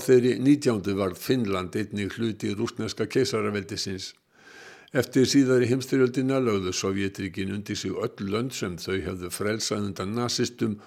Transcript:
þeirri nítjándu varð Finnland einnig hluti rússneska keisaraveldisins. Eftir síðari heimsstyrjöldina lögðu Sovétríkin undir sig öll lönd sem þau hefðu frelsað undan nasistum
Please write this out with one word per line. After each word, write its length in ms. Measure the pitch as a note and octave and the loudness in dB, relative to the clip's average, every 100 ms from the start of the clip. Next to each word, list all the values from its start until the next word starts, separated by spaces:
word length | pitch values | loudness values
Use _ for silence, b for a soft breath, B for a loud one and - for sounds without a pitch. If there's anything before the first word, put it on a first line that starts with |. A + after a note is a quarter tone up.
| C3 | 6
þeirri 300 | B2+ B2 A#2+ | 6 6 4
nítjándu 560 | C3 C#3+ C3 G#2+ F#2 G2 | 4 6 4 2 0 0
varð 160 | F#2+ F2 | 0 -2
Finnland 560 | - C3 G#2 F#2 F#2 | 0 0 2 -2 -2
einnig 400 | G#2+ G#2 G2+ F#2+ | -4 -4 -4 -4
hluti 400 | G#2+ A2+ G2+ A2 | -2 -4 -2 -4
rússneska 560 | G#2 A#2 - A2 - G#2+ | -2 -4 -4 -6 -4 -2
keisaraveldisins. 1040 | C#3 B2+ A2 G#2+ G#2 F#2+ G2+ G2 F#2+ - - _ B B B B B B | 0 0 0 -2 -2 -6 -8 -6 -8 -10 -16 _ B B B B B B
Eftir 320 | C#3 - C3+ B2 | -2 2 4 6
síðari 400 | C#3 C3 B2+ A#2 | 6 6 4 4
heimsstyrjöldina 680 | C3 B2 C#3 B2+ B2 C3 C3+ | 2 0 2 2 2 0 2
lögðu 320 | A#2+ G2+ F#2 | 2 0 0
Sovétríkin 880 | F#2 G2+ G2 G2 - F#2+ F2+ F#2+ G2+ | -2 -2 -2 -4 -4 -8 -6 -6 -6
undir 220 | G2 G#2 | -6 -6
sig 160 | F#2+ - | -4 -4
öll 320 | G#2+ - G2 | -6 -4 -4
lönd 240 | G#2+ C3 | -2 -4
sem 240 | - G#2+ E2+ | -4 -6 -6
þau 240 | - F#2+ | -4 -4
hefðu 320 | F#2 F#2 F2 | -4 -6 -8
frelsað 540 | - G#2 A2 - G#2 G2+ | -4 -2 -2 -2 -2 -4
undan 240 | F2+ G2 | -6 -6
nasistum 640 | A#2 A#2+ - A#2+ - A2+ G2+ | -2 -2 -2 -2 -2 -4 -4